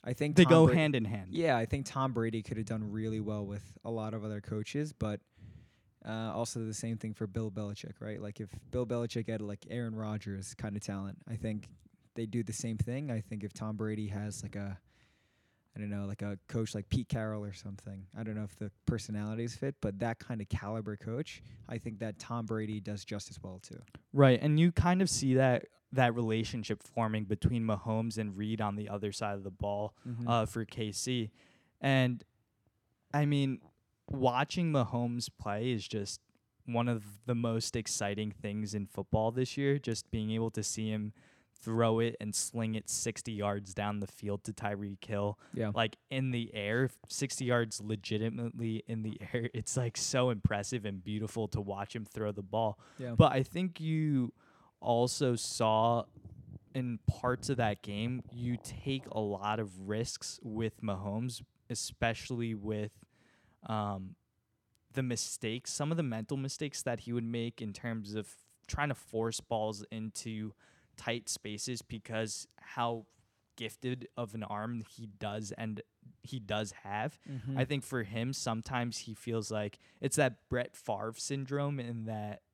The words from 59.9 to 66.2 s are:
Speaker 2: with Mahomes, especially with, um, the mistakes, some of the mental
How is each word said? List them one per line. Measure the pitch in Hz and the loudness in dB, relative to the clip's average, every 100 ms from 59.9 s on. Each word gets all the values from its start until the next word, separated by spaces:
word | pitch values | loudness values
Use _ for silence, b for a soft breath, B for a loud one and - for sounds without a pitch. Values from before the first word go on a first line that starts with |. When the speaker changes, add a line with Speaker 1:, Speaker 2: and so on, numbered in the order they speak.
| 107 123 - - - | -2 -2 -6 -10 -10
Speaker 2:
with | - 110 113 - | -8 -2 -2 -2
Mahomes, | 110 95 101 107 123 117 - _ _ | -4 -2 -2 -2 -4 -6 -14 _ _
especially | 113 - - 117 113 - 123 117 110 | -6 -6 -2 -2 -2 -4 -2 -2 -2
with, | 104 107 104 - - b b b b b - | -2 -2 -2 -8 -20 b b b b b -4
um, | 110 104 98 95 - _ _ _ _ _ _ _ | 0 0 -2 -6 -12 _ _ _ _ _ _ _
the | - | -2
mistakes, | 127 117 - - 113 117 - | -2 -2 -4 -4 -4 -4 -6
some | - 151 | -4 0
of | 165 | 0
the | |
mental | 143 113 | 0 -2